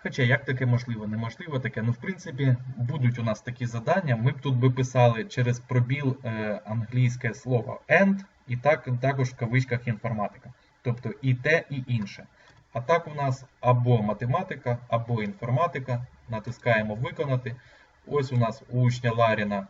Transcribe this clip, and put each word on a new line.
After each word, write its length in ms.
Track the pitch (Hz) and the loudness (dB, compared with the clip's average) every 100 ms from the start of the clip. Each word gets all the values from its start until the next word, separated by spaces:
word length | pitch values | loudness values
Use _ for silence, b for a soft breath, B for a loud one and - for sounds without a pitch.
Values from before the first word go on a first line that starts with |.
хоча 200 | 185 147 | -8 0
як 220 | 120 135 - | 2 2 0
таке 200 | 131 127 | -2 2
можливо? 420 | 120 120 113 107 | 0 0 -6 -4
Неможливо 520 | 110 113 - 175 139 | -4 -6 -8 -6 -4
таке. 220 | 113 - | -4 -2
Ну, 100 | 113 | -2
в 60 | 120 | -2
принципі, 600 | 175 185 170 131 135 123 - - | -6 -8 -10 -2 2 2 0 -6
будуть 420 | 120 156 123 120 | -4 0 0 0
у 40 | |
нас 180 | 113 107 | -2 -4
такі 240 | - 120 120 | -6 -8 -6
задання. 500 | 117 113 180 165 117 | -4 0 0 2 2
Ми 160 | 120 | 0
б 100 | 135 | 0
тут 140 | 143 131 | -2 2
би 160 | 131 | 4
писали 540 | 127 127 127 120 113 101 | 2 0 4 4 4 -4
через 340 | - 123 120 | 0 0 0
пробіл, 580 | - 123 120 143 139 127 | 0 0 2 0 0 -2
е, 380 | 110 110 107 101 - | -4 -4 -4 -4 -4
англійське 680 | 110 107 127 123 120 117 | -6 -4 2 2 2 -4
слово 480 | 104 123 127 113 110 - | -6 -2 -2 0 -10 2
"AND", 320 | 160 196 196 - _ - | 4 6 2 -2 _ -8
і 100 | 120 | 0
так, 320 | 143 151 135 123 | 4 2 2 0
також 280 | 131 135 127 | 0 2 -2
в 60 | - | -2
кавичках 520 | 120 123 127 120 - | 0 2 2 -2 -2
"інформатика". 680 | 107 113 107 101 - - - b _ | -4 -2 -2 -4 -6 -20 -20 b _
Тобто 280 | - 120 113 - | -4 -4 -4 -4
і 120 | 131 | 0
те, 300 | 123 147 160 165 | 0 2 0 0
і 140 | 143 131 | -8 -2
інше. 400 | 120 98 - - b b b _ | -2 -2 -10 -20 b b b _
А 80 | 120 | -10
так 260 | 123 165 165 | 0 0 0
у 60 | |
нас 320 | 151 139 131 - _ | -4 -2 -2 -8 _
або 420 | 120 123 120 117 | 2 4 6 4
математика, 760 | 104 107 120 160 185 143 123 120 - | 4 -2 0 0 0 -6 -4 -4 -2
або 340 | 120 117 117 | -2 0 -2
інформатика. 840 | 104 101 117 131 170 156 127 123 123 - - | -2 -6 -2 0 0 -2 -4 -6 -6 -16 -10
Натискаємо 680 | 110 104 120 127 110 107 107 | -10 -8 -6 2 2 2 -4
"Виконати". 600 | 147 170 147 127 123 120 B B B B - | -6 -4 -2 -2 -2 -10 B B B B -4
Ось 240 | 147 131 | -2 0
у 60 | 127 | 2
нас 260 | 113 107 - | 0 -2 -6
у 120 | 123 | 2
учня 300 | 123 120 123 | 2 2 -2
Ларіна 560 | 113 117 107 104 101 98 | 2 4 4 0 -2 -6